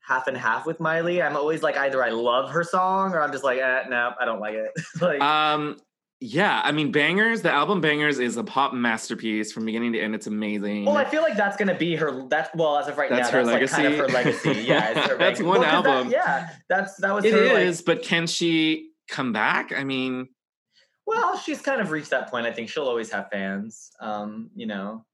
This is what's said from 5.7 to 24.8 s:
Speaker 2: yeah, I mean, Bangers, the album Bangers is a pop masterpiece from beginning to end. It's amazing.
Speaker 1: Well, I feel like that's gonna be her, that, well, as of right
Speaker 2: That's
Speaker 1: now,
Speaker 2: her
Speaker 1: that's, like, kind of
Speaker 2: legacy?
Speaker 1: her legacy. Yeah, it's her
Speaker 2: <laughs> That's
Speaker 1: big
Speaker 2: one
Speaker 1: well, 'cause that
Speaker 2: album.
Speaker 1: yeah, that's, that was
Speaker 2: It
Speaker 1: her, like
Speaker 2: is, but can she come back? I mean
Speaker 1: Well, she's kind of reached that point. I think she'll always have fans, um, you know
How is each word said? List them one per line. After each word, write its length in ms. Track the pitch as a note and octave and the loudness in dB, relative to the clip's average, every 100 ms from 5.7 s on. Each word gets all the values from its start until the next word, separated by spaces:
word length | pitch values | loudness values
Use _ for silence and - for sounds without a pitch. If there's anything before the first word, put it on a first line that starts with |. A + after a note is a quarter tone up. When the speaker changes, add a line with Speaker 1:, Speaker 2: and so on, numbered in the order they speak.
| - _ _ _ _ | -8 _ _ _ _
Speaker 2:
yeah, 420 | A#2+ B2+ G3+ A#2+ | -6 0 2 2
I 80 | - | 0
mean, 180 | D3+ D3 | 0 2
Bangers, 500 | D3 D3 F3+ A3 A3+ | 2 2 4 2 2
the 100 | E3 | 2
album 300 | C#3+ D3+ G3 | 2 2 2
Bangers 360 | D#3 D3 D3+ C3+ | 2 2 2 2
is 200 | B2 A2+ | 0 -2
a 40 | |
pop 300 | G#2 C3 C3+ | -4 0 0
masterpiece 800 | B2 A#2+ A2 - A2 A2+ G#2+ G#2+ | 2 0 0 -4 -6 -2 -2 -4
from 140 | - A2 | -6 -4
beginning 260 | A2+ A#2+ | -2 -2
to 80 | A2+ | -2
end. 140 | G#2+ | -2
It's 120 | G#2+ - | -4 -6
amazing. 600 | G#2+ G#2+ G#2 G2+ G#2 G#2 | -4 -4 -4 -4 -2 0
Speaker 1:
Well, 100 | D4 | 0
I 80 | |
feel 160 | C#4 D4+ | 0 0
like 160 | D#4+ G#3+ | 0 0
that's 200 | G3+ - | -2 0
gonna 180 | G3+ F3 | -2 0
be 180 | E3 | -2
her, 320 | D#3+ D3+ B2+ C3 | 0 -2 -4 -2
that, 260 | D3+ D#3+ E3 | -2 -2 0
well, 220 | D#3+ D3 | 0 2
as 100 | C#3 | -2
of 80 | C#3 | -2
right 140 | C#3 | 0
Speaker 2:
That's 200 | B2 A#2+ | 2 2
Speaker 1:
now, 80 | B2+ | 2
Speaker 2:
her 60 | |
Speaker 1:
that's, 160 | A#2+ A#2 | 2 2
like, 100 | C3 | 2
kind 160 | C#3+ C#3+ | 2 2
of 60 | |
Speaker 2:
legacy? 220 | D3 C3+ | 2 2
Speaker 1:
her 100 | B2+ B2+ - D#3+ | 2 2 0 0
legacy. 100 | A#2 A#2 | -2 2
Yeah, 220 | C#3+ A2 | 2 2
it's 140 | A#2 - | 0 0
her 100 | C3+ | 2
Speaker 2:
<laughs> 20 | |
That's 200 | F3 F#3+ | 2 2
Speaker 1:
big 60 | F3 | 2
Speaker 2:
one 140 | F#3+ | 4
Speaker 1:
well, 100 | D#3+ | 4
'cause 140 | E3 | 4
that 60 | F3 | 4
Speaker 2:
album. 200 | C3 B2 | 2 2
Speaker 1:
yeah, 360 | C4+ F#3 C#3 E3+ - _ | 0 0 -2 -4 -14 _
that's, 260 | F#3 G3 - | -2 -2 -4
that 180 | G3 | -2
was 100 | G#3 G#3+ | 2 4
Speaker 2:
It 80 | |
Speaker 1:
her, 100 | G3+ A#3 | 6 6
like 40 | A3+ | 4
Speaker 2:
is, 180 | F#3 E3 | 4 0
but 200 | - E3 | 0 0
can 240 | - E3+ E3+ | 2 0 0
she 640 | - E3+ D#3+ D#3+ D#3+ - _ - | 0 2 2 2 0 -6 _ -12
come 240 | - C3 | -4 -2
back? 380 | A2 A#2 F3 - - | 2 2 2 -2 -6
I 80 | |
mean 440 | C#3 C3+ C3 B2+ C3 _ _ _ _ _ _ _ - | -4 -2 -2 -4 -8 _ _ _ _ _ _ _ -4
Speaker 1:
Well, 300 | A4+ F#4 F#4 | 0 0 -2
she's 240 | - D4 | -6 -6
kind 200 | - C4+ | -4 -2
of 80 | F3+ | -2
reached 200 | D#3 D3+ | -4 -2
that 200 | C3 - | -4 -4
point. 160 | B2 A#2 | -4 -4
I 60 | |
think 180 | A#2 A2+ | -6 -8
she'll 180 | - C#3 | -4 -2
always 220 | A#2+ G#2+ | -2 -4
have 160 | G#2 G2 | -6 -6
fans, 600 | G2+ G2 G2 A2 - - _ | -6 -4 -6 -8 -14 -20 _
um, 500 | A2+ G#2 G#2 A2 A2+ | -8 -8 -8 -10 -14
you 120 | - A2+ | -10 -8
know 380 | G2+ | -6